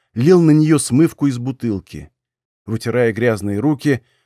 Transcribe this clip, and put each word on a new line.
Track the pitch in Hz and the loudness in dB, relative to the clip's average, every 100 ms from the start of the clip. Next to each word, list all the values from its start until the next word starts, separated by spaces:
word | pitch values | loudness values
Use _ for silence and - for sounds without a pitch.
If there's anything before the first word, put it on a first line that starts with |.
| _ | _
лил | 113 139 185 | -2 2 4
на | 160 | 6
неё | 151 156 151 | 4 4 0
смывку | - 123 160 - 143 | 0 2 2 0 -4
из | 123 | -2
бутылки. | 123 135 120 98 - 78 73 _ _ _ _ _ - | -8 -6 -6 -6 -8 -18 -18 _ _ _ _ _ -10
Вытирая | 110 120 117 117 | -8 -4 0 0
грязные | 104 120 107 98 101 | 0 -2 -2 -4 -4
руки, | 135 143 151 127 _ _ | -4 -2 -2 -4 _ _